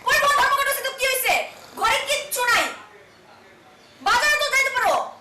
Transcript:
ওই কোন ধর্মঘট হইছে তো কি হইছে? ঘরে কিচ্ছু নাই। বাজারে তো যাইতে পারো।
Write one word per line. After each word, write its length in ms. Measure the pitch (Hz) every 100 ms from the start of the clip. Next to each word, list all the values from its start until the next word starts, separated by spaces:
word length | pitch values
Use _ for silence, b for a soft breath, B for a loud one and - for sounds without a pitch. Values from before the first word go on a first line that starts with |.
| 494
ওই 100 | 571
কোন 100 | 554 571
ধর্মঘট 280 | 508 554 571
হইছে 160 | 554 -
তো 40 | 539
কি 60 | 523
হইছে? 220 | 508 440 - - - - -
ঘরে 180 | 427 - -
কিচ্ছু 320 | 587 587 - 494
নাই। 120 | 440 - - - - - - - - - - - - - -
বাজারে 340 | 311 480 605 605
তো 60 | 587
যাইতে 180 | 523 554 508
পারো। 160 | 415 285 - -